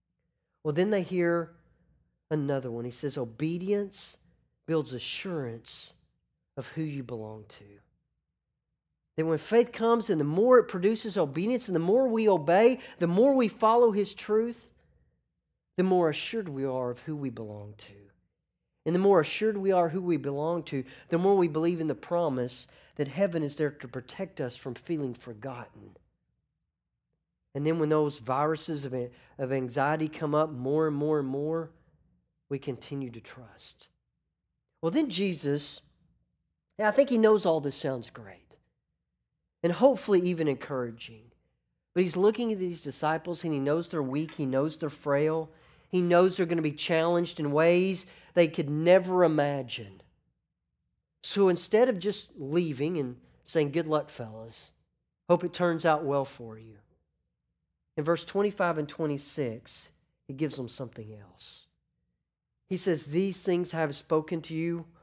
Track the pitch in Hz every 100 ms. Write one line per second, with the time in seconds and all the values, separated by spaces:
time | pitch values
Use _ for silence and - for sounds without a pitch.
0 | _ _ _ _ _ _ 156 147 196 202
1 | 175 185 170 170 165 - _ _ _ _
2 | _ _ - 151 139 139 127 117 123 -
3 | 147 143 117 113 156 170 185 202 196 -
4 | - - _ _ _ _ - 160 127 127
5 | - - 196 165 123 113 - - - _
6 | _ _ _ _ _ - 120 160 156 139
7 | 123 117 107 110 107 - 101 101 _ _
8 | _ _ _ _ _ _ _ _ _ _
9 | _ - 160 156 - 233 226 - 226 233
10 | 214 165 147 170 240 240 - 180 196 220
11 | 220 190 147 143 208 247 208 170 170 233
12 | 262 226 214 180 147 185 233 247 - -
13 | 170 180 269 269 226 - 220 240 233 202
14 | 202 - - 214 233 226 - _ _ _
15 | _ _ _ _ _ _ _ - 185 180
16 | 160 147 - 226 180 135 135 127 123 123
17 | - 151 135 117 107 104 104 104 - 101
18 | - _ _ _ _ _ _ _ 160 180
19 | 196 185 147 - 214 202 190 180 170 180
20 | 175 151 135 139 156 175 - 139 127 -
21 | - 170 190 202 170 156 170 170 160 131
22 | - 175 160 127 123 - - - _ -
23 | 139 139 196 170 147 143 147 143 127 127
24 | - - 190 175 127 - 135 117 - 160
25 | 135 120 123 107 135 120 113 107 98 -
26 | _ _ _ _ _ _ _ _ _ _
27 | _ _ _ _ _ 139 151 165 151 156
28 | 147 143 113 131 151 156 - 147 139 127
29 | 123 - _ - 131 135 127 131 139 156
30 | 156 - 151 151 156 127 131 151 156 143
31 | 151 151 131 139 151 165 160 _ _ _
32 | _ _ _ _ - 139 143 120 - 139
33 | 127 113 - - 113 - - - - _
34 | _ _ _ _ _ _ _ - 165 254
35 | 285 175 196 160 143 143 - - _ _
36 | _ _ _ _ _ _ _ - 214 214
37 | 262 233 220 214 180 160 139 - 143 131
38 | - - 101 92 _ _ _ _ _ _
39 | _ _ _ _ _ _ 170 170 269 226
40 | - 190 180 165 156 127 - 131 120 113
41 | - 113 - _ _ _ _ _ _ 175
42 | 185 180 202 220 233 202 185 165 147 -
43 | 156 160 175 165 170 143 139 160 170 165
44 | 131 143 160 - 135 135 156 156 147 -
45 | 143 143 156 160 156 - _ _ - 180
46 | 175 175 185 185 170 170 156 143 - 160
47 | 170 170 170 - 147 147 165 175 190 180
48 | - - - 175 165 165 143 151 165 185
49 | 180 180 165 151 143 143 123 - 101 95
50 | _ _ _ _ _ _ _ _ _ _
51 | _ _ - 202 190 180 - 214 254 190
52 | 196 196 - - 135 165 165 127 151 175
53 | 127 123 _ _ - 165 143 156 156 151
54 | 143 - 110 110 113 - - _ _ _
55 | _ _ - 175 180 - 175 165 165 151
56 | 147 139 135 - 113 110 113 101 _ _
57 | _ _ _ _ _ _ _ _ _ -
58 | 151 160 - 196 208 202 175 160 147 -
59 | 156 139 - - 123 113 - - - _
60 | _ _ - 135 151 139 120 - 120 -
61 | 107 107 95 - - - _ _ _ _
62 | _ _ _ _ _ _ - 185 196 156
63 | 143 160 196 180 196 175 175 160 151 139
64 | - 160 156 170 151 160 170 170 165 _